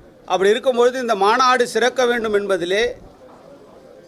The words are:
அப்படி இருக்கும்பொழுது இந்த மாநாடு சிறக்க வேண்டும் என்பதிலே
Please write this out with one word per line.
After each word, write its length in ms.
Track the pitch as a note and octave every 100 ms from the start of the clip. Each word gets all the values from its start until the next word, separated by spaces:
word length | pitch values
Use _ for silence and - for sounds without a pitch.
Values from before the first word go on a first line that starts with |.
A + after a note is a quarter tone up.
| - - -
அப்படி 200 | F3+ G3
இருக்கும்பொழுது 440 | A#3+ C4 A#3+ A#3+ B3+
இந்த 140 | A#3 G3+
மாநாடு 400 | G3 B3 B3+ B3+ A#3+
சிறக்க 320 | A3 B3+ B3+ A#3+
வேண்டும் 260 | A#3+ A3 G#3
என்பதிலே 460 | G3+ F#3 F3 G3 A#3+ - - - - - - - - - - -